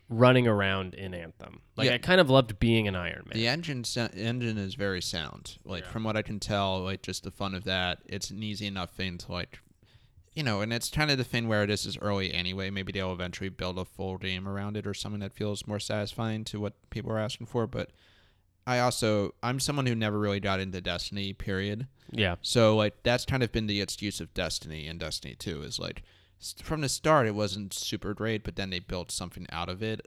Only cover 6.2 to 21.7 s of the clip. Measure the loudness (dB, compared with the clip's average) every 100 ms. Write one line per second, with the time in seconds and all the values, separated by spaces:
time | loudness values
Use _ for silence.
6.2 | -2 -6 0 2 2 0 -2 -6 -6 -8
7.2 | -8 -6 -6 -4 -2 0 0 -2 -6 -8
8.2 | -6 -6 -6 -6 -6 -6 -8 -4 -6 -6
9.2 | -8 -8 -8 -12 _ _ _ -20 _ -20
10.2 | _ -4 0 0 0 -2 -2 0 2 2
11.2 | 2 0 2 2 4 2 -2 -4 -2 0
12.2 | 0 -2 -2 -4 -4 -4 -4 -4 -2 -4
13.2 | -6 -6 -8 -6 -6 -4 -8 -6 -6 -4
14.2 | -4 -4 -4 -6 -4 -4 -6 -6 -6 -6
15.2 | -8 -6 -4 -4 -4 -6 -2 -2 -4 -4
16.2 | -4 -4 -6 -4 -6 -6 -10 -8 -2 -2
17.2 | -2 -6 -4 -2 -2 -2 -8 _ _ _
18.2 | _ _ _ _ -2 2 2 2 2 2
19.2 | 0 -2 -2 0 0 2 2 2 2 2
20.2 | 2 2 0 0 -2 -4 -4 -4 -4 -4
21.2 | -6 -6 -2 0 0